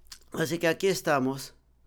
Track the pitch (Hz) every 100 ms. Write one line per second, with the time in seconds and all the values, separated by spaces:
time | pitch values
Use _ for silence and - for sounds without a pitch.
0 | - - - - 160 165 170 160 196 185
1 | 170 143 131 135 - - _ _